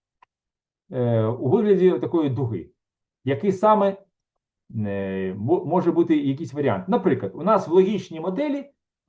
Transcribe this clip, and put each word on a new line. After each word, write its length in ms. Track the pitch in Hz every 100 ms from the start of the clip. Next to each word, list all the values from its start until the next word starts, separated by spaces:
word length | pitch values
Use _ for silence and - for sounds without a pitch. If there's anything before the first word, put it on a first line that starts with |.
| _ _ _ _ _ _ _ _ -
е, 320 | 131 120 113
у 260 | 110 - 135
вигляді 420 | 202 208 185 185
такої 380 | 165 165 170 147
дуги. 400 | 127 127 101 - _ _ _ _ _
Який 280 | 123 139 202
саме, 460 | 185 214 214 196 196 _ _ _ _ _ _ _ 117
е, 580 | 104 98 98 95 95 101
мо-, 280 | 113 175 143
може 260 | 180 170
бути 260 | 160 165 156
якийсь 360 | 139 135 151
варіант. 340 | 147 143 98 -
Наприклад, 440 | 233 185 127 95 -
у 80 |
нас 240 | 175 214 -
в 40 |
логічній 480 | 180 190 208 - 160
моделі, 380 | 175 190 294 277 - _ _ _